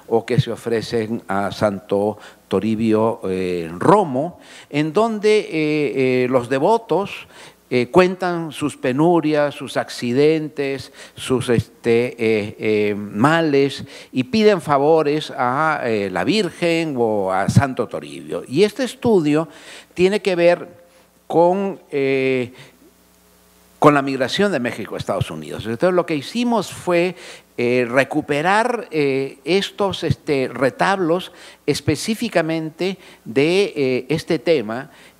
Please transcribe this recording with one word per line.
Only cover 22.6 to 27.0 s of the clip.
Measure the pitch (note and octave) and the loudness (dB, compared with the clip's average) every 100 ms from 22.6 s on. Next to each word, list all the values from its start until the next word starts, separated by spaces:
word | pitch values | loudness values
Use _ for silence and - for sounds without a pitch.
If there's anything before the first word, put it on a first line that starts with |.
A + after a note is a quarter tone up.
| - _ _ _ _ _ _ _ _ _ _ - | -20 _ _ _ _ _ _ _ _ _ _ 2
con | D3 | 4
la | D3 | 4
migración | C#3 C3+ B2 - G3+ | 0 -2 -2 0 0
de | D3+ | 0
México | A#2+ A2+ G2+ | -4 -6 -8
a | F#2+ | -8
Estados | - G2 - | -4 -4 -4
Unidos. | D#2 D2+ D#2 | -8 -10 -10
Entonces, | G2+ A#2 F3+ | -6 -2 2
lo | F3+ E3 | 2 0
que | |
hicimos | D#3 B2+ A#3 A#3+ A3+ E3+ | -4 -4 -4 0 -2 -4
fue, | - - E3+ | -8 0 0